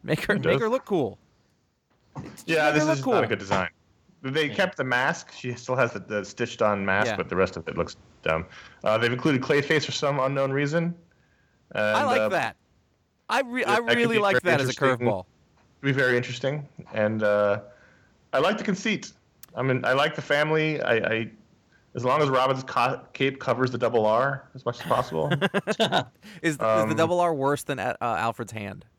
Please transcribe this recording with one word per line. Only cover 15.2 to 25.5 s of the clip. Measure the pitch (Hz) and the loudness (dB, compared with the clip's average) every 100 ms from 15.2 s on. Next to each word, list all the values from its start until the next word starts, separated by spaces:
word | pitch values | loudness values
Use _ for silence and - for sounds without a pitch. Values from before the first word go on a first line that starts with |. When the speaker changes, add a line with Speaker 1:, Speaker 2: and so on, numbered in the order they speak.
| - _ _ _ _ _ | -8 _ _ _ _ _
Speaker 2:
It'd | 139 139 | -2 2
be | |
very | 127 123 | 4 2
interesting, | 120 120 135 151 143 - - | 0 -4 -4 -4 -10 -18 -8
and, | 110 107 110 | 0 0 2
uh, | 107 104 104 104 - - - _ _ _ _ | 2 4 4 0 -4 -20 -20 _ _ _ _
I | 131 | 0
like | 165 214 | 0 0
the | |
conceit. | - 185 - 180 - - _ _ - - | -2 -2 -2 -4 -6 -20 _ _ -12 -4
I | |
mean, | 131 127 | 0 0
I | - | 2
like | 131 156 160 | 2 2 -2
the | |
family. | - 143 151 156 156 151 | -2 0 2 2 0 -2
I, | - 113 | 0 0
I, | - 113 113 - _ _ _ _ _ 120 | 2 -2 -4 -10 _ _ _ _ _ -6
as | 123 | 0
long | 143 | 2
as | 147 | 2
Robin's | 131 131 131 | 2 2 0
co-, | 127 131 120 - - | -2 0 0 -2 -10
cape | - 135 135 | -2 -2 -2
covers | - 120 127 | -2 0 0
the | 120 | 0
double | 117 117 107 | 2 2 4
R | 113 135 135 - 131 | 2 2 -2 -10 -8
as | - | -8
much | - | -8
as | - | -2
possible. | 120 127 160 147 | 0 0 -2 0
Speaker 1:
<laughs> | 160 190 | 0 0